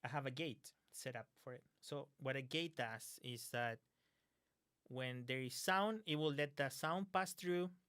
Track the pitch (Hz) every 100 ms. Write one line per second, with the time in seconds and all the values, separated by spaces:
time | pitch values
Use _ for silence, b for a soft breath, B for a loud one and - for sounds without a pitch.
0 | - 143 135 127 - 110 - _ _ -
1 | - 120 110 _ - 123 _ _ - 143
2 | 135 _ 135 135 131 156 170 156 120 110
3 | - - 127 120 - 120 120 113 _ _
4 | _ _ _ _ _ _ _ _ - 127
5 | 127 127 123 127 127 - - 185 208 220
6 | 208 151 156 143 147 139 139 - 156 175
7 | 196 185 185 - 180 175 180 -